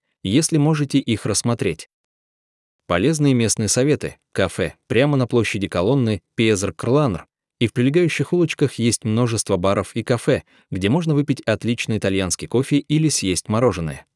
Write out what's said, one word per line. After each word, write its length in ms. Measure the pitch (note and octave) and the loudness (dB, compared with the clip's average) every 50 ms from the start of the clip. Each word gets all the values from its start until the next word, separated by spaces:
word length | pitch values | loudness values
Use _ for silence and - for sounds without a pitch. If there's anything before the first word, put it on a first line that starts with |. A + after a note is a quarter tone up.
| _ _ _ _ - | _ _ _ _ -4
если 340 | F#2 G#2 D3+ E3 - E3 D3+ | 0 2 2 2 2 0 2
можете 420 | C#3+ D#3 D#3+ D3 D3 C#3 - C3+ | 2 2 2 0 0 0 0 0
их 260 | - A#2+ A2 - - | 0 0 -2 -2 -2
рассмотреть. 640 | G#2+ G2+ - - A#2 A#2 - - F#2 D#2 - - _ _ _ _ _ _ _ _ _ _ _ _ _ _ _ _ _ _ _ _ - | -4 -4 -2 0 -2 -2 0 0 -2 -4 -4 -10 _ _ _ _ _ _ _ _ _ _ _ _ _ _ _ _ _ _ _ _ -2
Полезные 460 | F2 F2 G2+ D3+ E3 D3+ D3 C#3+ C3 | 0 2 2 2 2 2 2 2 4
местные 340 | A#2+ A2+ G2+ - - A2 G2 | 4 2 0 0 0 -2 0
советы. 500 | - B2 C3 D3+ C#3 A2 - C#2+ - _ _ _ | 0 2 2 2 2 0 -2 -8 -10 _ _ _
Кафе 440 | - - F#2+ F2 - - F#2 D#2 - _ _ - | -2 -2 -2 0 0 -2 -4 -4 -4 _ _ -2
прямо 300 | G#2 A2+ C#3 D3 C#3+ C3 | 2 2 2 2 2 0
на 100 | B2 - | 0 2
площади 400 | B2+ A#2+ G#2 - - G2+ F#2+ E2+ | 2 0 0 0 -2 -4 -4 -2
колонны 540 | - F2+ F2+ A2 C#3 C#3 A#2+ A2 G#2+ F#2+ _ _ _ | -2 0 0 2 2 2 2 0 -2 -4 _ _ _
Пьезер 380 | - A2+ A2 G#2+ F#2 G2+ F#2+ - | 0 2 2 2 2 0 -4 -6
Крланер, 540 | - - A#2 C3 D3+ D3+ B2 F2+ D#2+ - _ _ _ _ _ _ - | -4 -2 0 2 2 2 0 -2 -4 -8 _ _ _ _ _ _ -2
и 80 | A#2+ A2 | -2 -2
в 60 | - | 0
прилегающих 600 | B2 B2 C3+ C#3+ F3+ F3 D#3 - - C#3 - F3+ | 0 0 2 2 2 2 0 0 -2 -4 -2 0
улочках 420 | F3+ E3+ D#3 - - D3 B2 - | 0 0 0 0 -2 -2 -2 -2
есть 280 | - A2+ A#2+ G#2 - - | 0 -2 0 0 -2 -2
множество 540 | A2 G#2+ A#2 B2 A2+ A2+ G2+ - - G2 F2 | -2 0 0 0 0 0 -2 -2 -2 -2 0
баров 380 | F2+ G2 G2+ G#2 F#2 - - | 0 0 0 0 -2 -4 -6
и 80 | A2+ G#2+ | -6 -2
кафе, 400 | - B2 A2+ - - C3 F2 - _ _ _ _ - | -2 -2 0 0 0 0 0 -2 _ _ _ _ -8
где 180 | - F#2 F#2 G2+ | -6 -2 0 2
можно 240 | C3 F3 E3 D#3+ D3 | 2 2 2 2 2
выпить 280 | C#3+ C#3+ D3+ C3+ - | 0 2 0 -2 -4
отличный 560 | - A#2 G#2+ G2 - A2 A#2+ - - - A2 G2+ | -2 -2 -2 -2 0 -4 -4 -4 -4 -4 -4 -2
итальянский 500 | - G2 F#2+ F#2+ F#2+ F2 - - D#2+ - | 0 0 0 0 -2 -2 -4 -6 -6 -2
кофе 300 | - A#2+ C3 - D3 C#3+ | -2 -2 0 0 0 -2
или 320 | - - D3+ D#3 D#3 D3+ | 0 0 0 0 2 0
съесть 400 | - - - F#2 F2 - - - | 0 0 0 0 -2 -2 -2 -2
мороженое. 560 | G#2+ A2+ B2+ A#2 F#2 F2+ E2 D2+ C2+ C#2 - _ _ | 0 2 2 2 0 0 -4 -6 -6 -10 -14 _ _